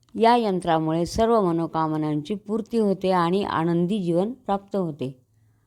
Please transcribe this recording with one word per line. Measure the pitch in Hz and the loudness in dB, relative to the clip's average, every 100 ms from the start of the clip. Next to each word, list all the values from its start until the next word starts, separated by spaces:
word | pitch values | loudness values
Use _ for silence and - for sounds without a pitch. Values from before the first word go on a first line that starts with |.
| _ 202 | _ 2
या | 226 240 | 4 4
यंत्रामुळे | 220 185 175 160 160 160 170 | 2 0 0 0 2 0 -2
सर्व | - 226 233 | 0 2 4
मनोकामनांची | 185 165 165 165 156 156 151 151 147 202 | 2 0 -2 -2 -2 -2 -2 -2 -4 -8
पूर्ती | - 226 214 233 | -6 -6 -2 0
होते | 208 190 185 | 0 0 0
आणि | 185 170 190 | 2 2 0
आनंदी | 202 - 165 170 175 220 | 0 0 0 2 0 0
जीवन | 175 170 208 | 0 0 -2
प्राप्त | 254 - 196 196 - | -4 -4 -6 -4 -4
होते. | 175 147 131 139 _ _ _ _ | -4 -4 -8 -10 _ _ _ _